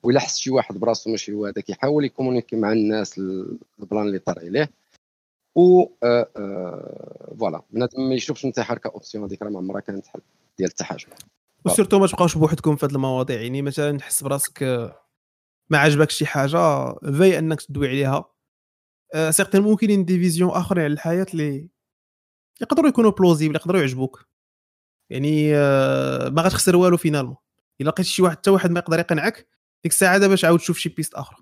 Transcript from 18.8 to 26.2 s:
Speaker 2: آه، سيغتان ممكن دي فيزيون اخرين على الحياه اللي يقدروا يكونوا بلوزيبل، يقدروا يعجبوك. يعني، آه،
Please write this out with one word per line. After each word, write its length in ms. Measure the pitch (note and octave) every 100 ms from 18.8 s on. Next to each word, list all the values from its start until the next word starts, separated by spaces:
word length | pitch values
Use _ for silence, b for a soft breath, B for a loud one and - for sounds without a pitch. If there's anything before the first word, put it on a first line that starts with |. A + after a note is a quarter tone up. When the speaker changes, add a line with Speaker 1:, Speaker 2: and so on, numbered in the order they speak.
| _ _ _
Speaker 2:
آه، 160 | D#3 D#3+
سيغتان 320 | D#3 F#3+ G3
ممكن 420 | G#3 G#3+ A3 G3+
دي 140 | F3 F3+
فيزيون 320 | F3+ E3 F3+
اخرين 340 | - F3 F3+
على 80 | D3+
الحياه 340 | D3 E3 F3 F#3
اللي 340 | E3 D3+ C#3 E3 _ _ _ _ _ _ _ _ _
يقدروا 280 | F4 D4 D#4
يكونوا 220 | C4 A3
بلوزيبل، 460 | G3+ F3+ D#3+ D#3 D3+
يقدروا 240 | E3 F#3
يعجبوك. 460 | C#3 B2+ C3 - _ _ _ _ _ _ _ _ _
يعني، 460 | B2 C#3+ D#3 D3+ D3
آه، 720 | C#3+ C#3 C3+ C3+ C3+ C3